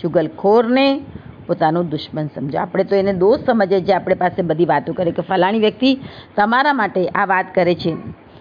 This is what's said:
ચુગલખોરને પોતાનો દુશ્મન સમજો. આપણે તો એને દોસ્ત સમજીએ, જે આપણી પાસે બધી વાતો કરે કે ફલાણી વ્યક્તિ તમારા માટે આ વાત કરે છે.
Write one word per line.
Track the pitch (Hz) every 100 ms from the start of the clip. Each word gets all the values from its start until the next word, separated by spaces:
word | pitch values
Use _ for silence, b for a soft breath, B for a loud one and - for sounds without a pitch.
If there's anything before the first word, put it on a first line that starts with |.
ચુગલખોરને | 170 170 156 - 196 226 226 254 277 277 - B B B -
પોતાનો | 170 160 170
દુશ્મન | 175 147 - 160 151
સમજો. | - 143 160
આપણે | 175 185
તો | 185 196
એને | 196
દોસ્ત | 185 190 277 -
સમજીએ, | 233 185 190
જે | 175
આપણી | 175 180
પાસે | 180 180 185
બધી | 170 156
વાતો | 165 147 165
કરે | 165 170
કે | 151
ફલાણી | 160 190 185 220
વ્યક્તિ | 214 214 262 262 B B B -
તમારા | 208 240 294
માટે | 269 202 190 180
આ | -
વાત | 196 185 185
કરે | 185 175
છે. | 165 170 156 - - B B